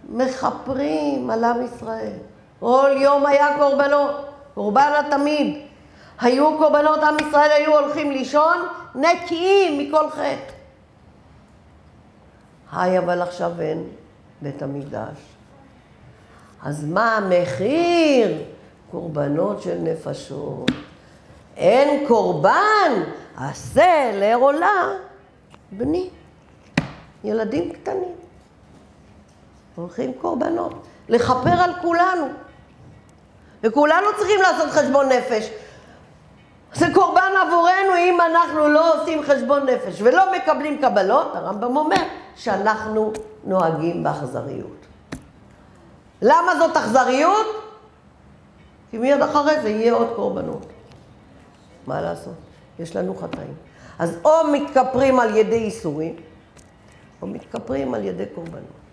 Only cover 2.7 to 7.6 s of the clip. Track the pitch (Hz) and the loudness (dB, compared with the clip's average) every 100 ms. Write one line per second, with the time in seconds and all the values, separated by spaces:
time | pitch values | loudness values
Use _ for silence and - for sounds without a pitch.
2.7 | 254 277 269 277 285 285 285 285 285 285 | 4 4 4 2 4 2 2 2 2 2
3.7 | 269 285 285 285 - - - - - 208 | 2 2 2 0 -4 -12 -18 -16 -8 0
4.7 | 202 294 294 294 277 285 302 294 294 - | 2 4 2 0 0 0 0 -2 -4 -14
5.7 | - - - - - 240 254 302 302 311 | -20 -20 -20 -20 -2 0 4 2 4 4
6.7 | 294 294 311 302 302 302 294 302 302 | 4 4 4 2 0 0 4 6 4